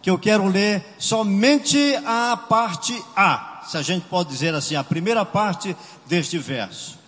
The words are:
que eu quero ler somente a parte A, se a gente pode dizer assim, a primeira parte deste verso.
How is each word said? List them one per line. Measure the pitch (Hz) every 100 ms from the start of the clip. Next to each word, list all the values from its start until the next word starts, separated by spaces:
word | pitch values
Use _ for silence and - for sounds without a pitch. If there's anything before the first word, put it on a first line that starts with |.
que | -
eu | 185
quero | 208 214 196
ler | 190 208 202 - -
somente | - 226 214 196 240 294 285 277 285 269
a | - 226 240 233
parte | - 226 233 170 - 240 - -
A, | 190 131 - - -
se | 160
a |
gente | 143 185
pode | 175 185 170
dizer | 131 160
assim, | 156 - 151
a |
primeira | 131 156 185 226
parte | 196 196 208 180 196 175 - - -
deste | 175 151 170
verso. | 120 135 98 - - -